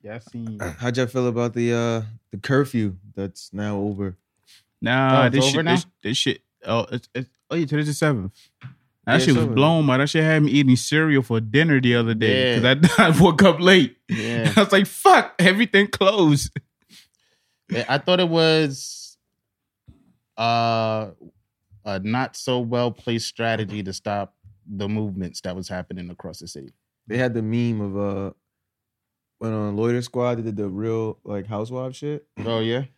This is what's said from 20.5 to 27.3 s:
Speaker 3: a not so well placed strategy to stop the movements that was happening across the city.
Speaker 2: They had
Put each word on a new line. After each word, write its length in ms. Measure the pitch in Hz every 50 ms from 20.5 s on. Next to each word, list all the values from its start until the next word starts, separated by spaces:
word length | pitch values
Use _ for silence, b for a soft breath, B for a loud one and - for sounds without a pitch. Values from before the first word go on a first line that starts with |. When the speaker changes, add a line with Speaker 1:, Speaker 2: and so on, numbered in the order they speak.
| 117 117 117 117 113 113 113 110 110 110 110 101 82 _ - - _ _ _ _ _ _ _ _ _ - _
Speaker 3:
a 140 | 107 98 95
not 360 | 95 107 113 123 131 117 _
so 240 | - - - 127 123
well 320 | 123 117 120 120 123 120
placed 360 | 113 - - - 117 117 - -
strategy 560 | - - 117 113 113 107 110 95 104 104 101
to 100 | 95 95
stop 420 | - _ 107 101 101 98 - _ _ _ - - _ _
the 220 | - 104 95 104 101
movements 540 | 107 107 107 104 95 95 92 87 85 -
that 140 | _ 92 90
was 120 | 95 90 -
happening 420 | 95 92 90 _ - 92 90 87
across 300 | 87 _ - 87 78 -
the 80 | 82 85
city. 260 | - 73 67 65 _ _ _ _ _ _ _ -
Speaker 2:
They 100 | 107 120
had 160 | 127 127